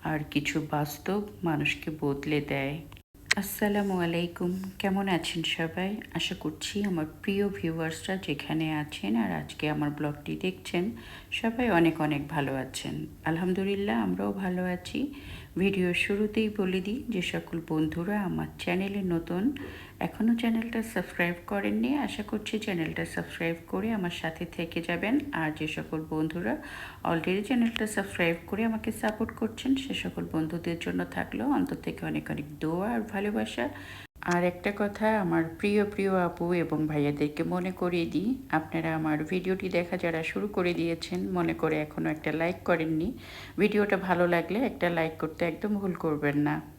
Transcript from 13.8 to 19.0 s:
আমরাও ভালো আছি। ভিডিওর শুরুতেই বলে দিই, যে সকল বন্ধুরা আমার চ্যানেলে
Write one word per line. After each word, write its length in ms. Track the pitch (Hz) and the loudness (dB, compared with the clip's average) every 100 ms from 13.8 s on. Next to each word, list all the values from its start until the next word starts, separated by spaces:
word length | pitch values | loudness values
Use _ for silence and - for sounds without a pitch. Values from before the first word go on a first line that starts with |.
| 202 226 202 | 0 2 2
আমরাও 260 | 185 202 196 | 0 0 0
ভালো 180 | 190 180 180 180 | 0 0 0 -2
আছি। 240 | - 226 285 - - - - - | -4 -2 -2 -4 -12 -12 -8 2
ভিডিওর 360 | 196 196 180 175 - | 2 4 2 2 2
শুরুতেই 440 | 202 214 214 214 208 | 2 2 2 0 2
বলে 200 | 185 185 185 | 2 2 0
দিই, 120 | 233 - | -4 -2
যে 80 | 196 175 | -2 0
সকল 240 | 170 170 165 165 | -4 -4 -6 -2
বন্ধুরা 440 | 156 156 160 175 208 185 | 2 2 0 0 0 0
আমার 200 | 160 156 - | -2 -4 -4
চ্যানেলে 380 | - 180 196 202 | -2 0 0 -2